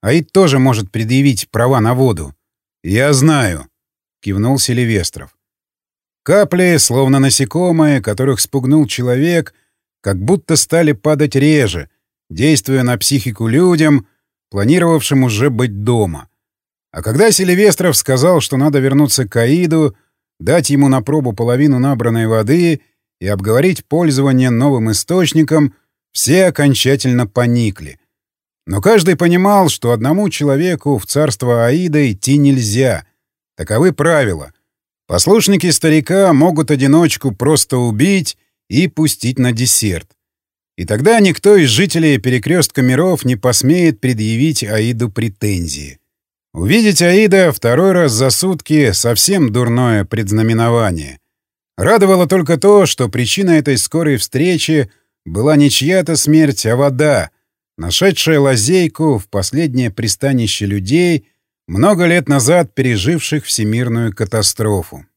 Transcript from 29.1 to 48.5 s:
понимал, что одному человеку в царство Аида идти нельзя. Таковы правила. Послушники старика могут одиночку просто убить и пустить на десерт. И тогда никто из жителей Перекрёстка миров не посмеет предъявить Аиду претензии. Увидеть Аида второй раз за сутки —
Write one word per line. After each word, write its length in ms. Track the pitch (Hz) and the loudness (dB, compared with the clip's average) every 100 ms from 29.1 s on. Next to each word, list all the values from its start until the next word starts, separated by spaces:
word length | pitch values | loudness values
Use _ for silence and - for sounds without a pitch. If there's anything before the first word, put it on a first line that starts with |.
| 170 | 0
понимал, 520 | 175 175 190 202 175 | 2 2 2 2 2
что 240 | - 120 | -2 -2
одному 360 | 120 123 175 208 | -2 0 -2 -2
человеку 680 | - 147 139 180 165 143 131 | -2 -2 0 -2 -4 -2 -4
в 80 | - | -2
царство 600 | 143 151 - 123 120 117 | -2 -2 -2 -2 0 2
Аида 440 | 151 180 151 139 | 0 0 0 0
идти 280 | 98 - 143 | -2 0 2
нельзя. 680 | 143 131 107 110 131 85 - _ _ _ _ _ | 2 2 0 0 0 -2 -8 _ _ _ _ _
Таковы 360 | 82 107 180 | -4 0 0
правила. 600 | 151 165 160 120 82 69 _ _ _ _ _ _ | 0 -2 0 0 -4 -10 _ _ _ _ _ _
Послушники 640 | 87 - 220 190 196 180 | -2 2 2 2 0 0
старика 600 | 156 165 156 - 185 190 | 0 2 0 0 0 2
могут 380 | 143 165 156 151 | 4 2 0 -2
одиночку 600 | 147 135 151 165 - 135 | 0 4 2 2 -4 -6
просто 460 | 98 127 107 - 131 | -4 0 0 0 -2
убить 580 | 120 107 156 196 160 - _ _ _ | -2 0 0 0 -2 -12 _ _ _
и 200 | 117 180 | -2 -2
пустить 500 | - 156 - 120 131 | 0 -2 -2 -6 -2
на 140 | 123 | -2
десерт. 640 | 113 123 - 107 85 - _ _ _ _ _ _ - | -2 -2 0 -2 -6 -10 _ _ _ _ _ _ -14
И 60 | 87 | -4
тогда 340 | 104 156 233 | 0 2 4
никто 360 | 196 151 202 208 | 4 2 4 4
из 120 | 143 | 4
жителей 480 | 107 190 170 160 135 | 2 0 0 0 0
Перекрёстка 640 | 127 127 107 175 147 - | 0 -2 0 -2 -2 0
миров 460 | 127 131 185 175 123 | 0 2 0 0 -2
не 100 | 120 | -2
посмеет 640 | 127 117 127 175 170 120 | 0 0 2 2 2 0
предъявить 640 | 131 113 107 113 156 151 | -4 -2 -2 0 -2 -2
Аиду 460 | 104 107 110 117 120 | -4 -2 -2 -2 -4
претензии. 880 | 98 107 98 107 95 85 73 73 - _ _ _ _ _ | -4 -6 -4 -4 -4 -6 -10 -14 -20 _ _ _ _ _
Увидеть 480 | - 95 208 214 175 | -6 0 2 2 2
Аида 500 | 175 185 220 190 180 | 2 4 4 4 2
второй 400 | 120 117 123 190 | 0 0 2 2
раз 200 | 180 160 | 2 0
за 180 | 110 135 | 0 -2
сутки — 640 | - 185 | 0 -2